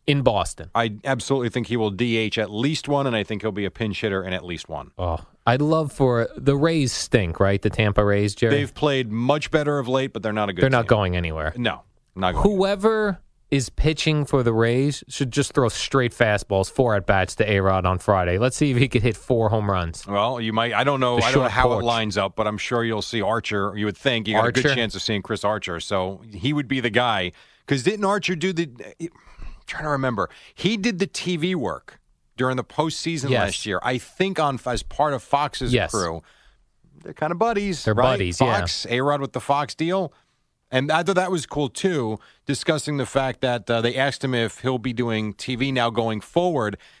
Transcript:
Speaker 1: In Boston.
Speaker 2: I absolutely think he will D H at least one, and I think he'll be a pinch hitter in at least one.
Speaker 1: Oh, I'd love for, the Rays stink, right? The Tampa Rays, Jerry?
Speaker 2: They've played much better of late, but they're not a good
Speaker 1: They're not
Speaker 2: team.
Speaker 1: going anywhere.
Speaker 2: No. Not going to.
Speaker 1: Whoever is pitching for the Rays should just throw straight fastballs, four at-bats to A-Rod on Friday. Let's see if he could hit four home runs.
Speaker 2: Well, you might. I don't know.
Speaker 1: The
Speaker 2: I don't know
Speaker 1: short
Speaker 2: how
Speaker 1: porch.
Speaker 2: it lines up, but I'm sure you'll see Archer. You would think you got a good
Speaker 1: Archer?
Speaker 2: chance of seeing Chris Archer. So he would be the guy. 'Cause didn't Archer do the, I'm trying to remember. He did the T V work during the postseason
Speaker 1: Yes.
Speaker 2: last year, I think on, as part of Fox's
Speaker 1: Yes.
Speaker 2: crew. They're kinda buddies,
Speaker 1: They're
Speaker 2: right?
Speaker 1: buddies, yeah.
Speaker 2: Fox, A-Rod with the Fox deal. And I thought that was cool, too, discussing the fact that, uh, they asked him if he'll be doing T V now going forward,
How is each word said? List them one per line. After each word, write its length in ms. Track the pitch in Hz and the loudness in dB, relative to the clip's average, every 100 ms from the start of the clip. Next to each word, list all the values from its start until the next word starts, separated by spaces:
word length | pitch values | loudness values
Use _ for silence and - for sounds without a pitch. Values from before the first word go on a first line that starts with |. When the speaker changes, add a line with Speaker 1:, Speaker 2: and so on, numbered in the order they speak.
| - | -2
Speaker 1:
In 160 | 143 | 2
Boston. 480 | 123 104 85 - 85 | 4 2 -2 -6 -4
Speaker 2:
I 220 | 117 117 104 | -2 -2 -2
absolutely 440 | 139 127 - 139 117 | -4 -4 0 -2 0
think 200 | 127 110 | -4 -2
he 80 | 120 | 0
will 140 | 107 | 0
D 260 | 95 120 113 | 0 0 0
H 220 | 110 113 | 0 -2
at 120 | 101 | -4
least 360 | 104 139 156 - | -2 -2 -2 0
one, 200 | 143 135 | 0 0
and 80 | 110 | -2
I 80 | |
think 180 | 98 104 | -2 -4
he'll 80 | 110 | -4
be 140 | 101 | -4
a 60 | 95 | -4
pinch 280 | - 110 95 | -4 -6 -4
hitter 200 | 110 95 | -2 -2
in 100 | 92 | -4
at 120 | 92 | -6
least 240 | 90 82 - | -6 -10 -10
one. 240 | 76 69 - | -12 -12 -6
Speaker 1:
Oh, 200 | 90 80 - _ 117 | -4 -4 -8 _ 0
I'd 160 | 127 | 2
love 300 | 147 160 147 | 2 2 0
for, 360 | - 131 117 113 - | 2 4 4 0 0
the 200 | 135 139 | 2 4
Rays 360 | 165 165 127 | 4 2 0
stink, 480 | - - 117 87 80 | -2 2 2 2 2
right? 200 | 98 98 | 2 4
The 100 | 107 | 0
Tampa 340 | 104 107 104 | 2 2 4
Rays, 320 | 104 101 104 - | 4 4 2 2
Jerry? 180 | 117 | 2
Speaker 2:
They've 200 | 143 139 | 2 0
played 360 | - 147 135 113 | 0 0 0 -2
much 400 | 113 123 151 - | -2 0 0 0
better 300 | 160 147 143 | 0 0 -2
of 80 | 120 | 0
late, 240 | 131 135 | 0 -2
but 100 | 113 | -4
they're 100 | 110 | -2
not 160 | 107 101 | 0 0
a 40 | |
good 100 | 90 | 2
Speaker 1:
They're 80 | 131 | 4
not 120 | 123 | 4
Speaker 2:
team. 60 | 110 | 4
Speaker 1:
going 280 | 107 92 90 | 4 4 0
anywhere. 360 | 85 78 78 120 | -2 -2 -4 -2
Speaker 2:
No. 260 | 117 - - _ _ 90 | -2 -4 -12 _ _ -2
Not 160 | 92 | 0
going 120 | - | 2
to. 60 | 202 | 2
Speaker 1:
Whoever 720 | 196 190 202 214 220 214 175 - _ - | 4 0 2 2 2 0 -2 -8 _ -2
is 180 | 143 120 | -2 -2
pitching 540 | - 156 156 160 151 | 0 0 2 0 0
for 180 | 139 139 | 2 2
the 100 | 117 | 2
Rays 520 | 113 113 123 143 139 - | 2 2 2 0 -2 -8
should 220 | - 131 | -4 -2
just 220 | 143 135 | 0 0
throw 160 | - 117 | 2 0
straight 440 | - - 139 120 | 0 -2 0 0
fastballs, 560 | - 113 104 - 98 95 | 2 2 2 2 0 2
four 240 | - 123 101 | 2 2 2
at-bats 400 | 92 98 92 - | 4 2 2 0
to 120 | 107 | 2
A-Rod 380 | 98 95 95 90 | 4 4 2 2
on 120 | 92 | 0
Friday. 380 | - 95 87 92 | 2 2 4 2
Let's 180 | 127 - | 0 2
see 140 | 147 | 2
if 40 | 123 | 2
he 100 | 131 | 2
could 140 | 120 | 2
hit 140 | 117 - | 2 -2
four 320 | - 120 110 | 0 2 2
home 220 | 113 101 | 2 0
runs. 340 | 92 82 80 98 | 0 -2 -6 -4
Speaker 2:
Well, 340 | 101 113 123 | 0 0 -2
you 120 | 113 | -2
might. 200 | 110 117 | 0 0
I 100 | 107 | 0
don't 160 | 135 139 | 2 2
know. 160 | 123 120 | 2 2
Speaker 1:
The 60 | |
Speaker 2:
I 60 | 113 | 2
don't 20 | |
know 60 | 139 | 2
Speaker 1:
short 100 | 123 | 2
Speaker 2:
how 160 | 110 127 | 2 2
Speaker 1:
porch. 140 | 110 | 2
Speaker 2:
it 40 | 117 | 0
lines 320 | 117 107 101 | 0 0 -2
up, 160 | 98 - | -2 -2
but 100 | 107 | -4
I'm 100 | 104 | -4
sure 240 | - 120 | -4 -2
you'll 180 | 113 107 | -2 -4
see 200 | - 117 | -4 -2
Archer. 500 | 98 113 - 101 101 104 | 0 -2 -2 -2 -2 -2
You 80 | 104 | -4
would 100 | 95 | 0
think 300 | 139 117 107 | 0 0 0
you 80 | |
got 120 | 107 117 | 2 2
a 40 | |
good 120 | 127 143 | 2 2
Speaker 1:
Archer? 80 | |
Speaker 2:
chance 200 | 123 113 95 | 0 -2 -4
of 60 | |
seeing 200 | - 104 | -4 -4
Chris 220 | - 104 | -4 -2
Archer. 340 | 104 107 92 85 | -2 -2 -4 -8
So 400 | - 98 92 98 117 | -4 -2 -2 -6 -12
he 200 | 101 123 | -6 -2
would 140 | 151 127 | -2 -2
be 120 | 135 | -2
the 100 | 117 | 0
guy. 420 | 110 123 104 90 - _ _ - | 2 2 0 -2 -8 _ _ -2
'Cause 160 | 139 | 0
didn't 220 | 151 214 | 0 0
Archer 300 | 196 202 - | 0 0 -2
do 180 | 170 185 | -2 -2
the, 160 | 170 156 117 - - | -2 -4 -8 -18 -12
I'm 80 | 165 - - - - - - | -14 -14 -20 -16 -14 -14 -14
trying 180 | - | -8
to 60 | 156 | -4
remember. 380 | 143 131 104 85 - - | 0 0 0 -4 -6 -20
He 220 | - 185 220 | -4 -2 0
did 220 | 220 180 | -2 0
the 80 | 190 | -4
T 300 | - 170 165 | -4 -4 -2
V 180 | 175 | -2
work 460 | 180 101 67 - - _ _ _ - | -2 -4 -6 -12 -20 _ _ _ -2
during 200 | 131 127 | -2 -2
the 80 | |
postseason 640 | - - 160 - 165 160 123 | -4 -2 -2 -2 -4 -4 0
Speaker 1:
Yes. 100 | 123 | 0
Speaker 2:
last 220 | 95 90 107 | 0 -4 -4
year, 120 | 90 | -2
I 140 | 123 127 | -2 -4
think 400 | - - 190 165 | -4 -2 -2 0
on, 180 | 147 131 123 | 0 -2 -4
as 160 | 117 | -4
part 320 | - - 151 | -4 -2 0
of 80 | 131 | 0
Fox's 500 | - 143 143 - 123 | -2 0 0 -4 -2
Speaker 1:
Yes. 180 | 120 90 | 0 0
Speaker 2:
crew. 300 | 107 85 82 - _ _ _ _ _ _ - | -2 -2 -6 -12 _ _ _ _ _ _ -20
They're 100 | - | -14
kinda 200 | - 151 170 | -6 -4 0
buddies, 480 | 226 202 202 170 | 0 0 -2 -2
Speaker 1:
They're 100 | 110 | 0
Speaker 2:
right? 80 | 107 | 2
Speaker 1:
buddies, 360 | 127 120 90 87 | 4 2 0 2
yeah. 200 | 123 104 | 2 2
Speaker 2:
Fox, 260 | 87 - - | -2 -4 -4
A-Rod 300 | 120 143 143 | -2 0 -2
with 120 | 139 | -4
the 80 | - | -6
Fox 340 | - 143 143 | -2 -2 -2
deal. 380 | - 165 190 170 _ _ _ _ _ - | -4 -2 -2 -4 _ _ _ _ _ -4
And 200 | 127 143 | -2 0
I 120 | 160 | 0
thought 100 | 170 180 | 2 2
that 140 | 185 | 0
was 160 | 180 - | -2 -4
cool, 220 | 147 139 | -4 -4
too, 500 | - 190 160 110 110 - _ - | -2 -2 0 -2 -6 -12 _ -4
discussing 500 | 135 - 156 - 143 | -4 0 -2 -2 -4
the 100 | 123 | -2
fact 340 | 135 135 120 | -2 -2 -2
that, 280 | 127 120 98 | -2 -2 0
uh, 100 | 117 | 0
they 140 | 117 | 2
asked 300 | 127 139 - | 0 -2 -2
him 100 | 135 | -2
if 260 | 123 113 - | 0 -2 -2
he'll 180 | 127 127 | -4 -2
be 140 | 127 | -4
doing 400 | 117 117 110 107 | -2 -2 -2 -4
T 200 | - - | -6 -6
V 160 | 120 135 | -4 -2
now 180 | 131 117 | 0 0
going 300 | 117 113 107 | 0 -2 -2
forward, 560 | - 170 180 147 104 101 - _ | -2 0 2 0 -2 -4 -12 _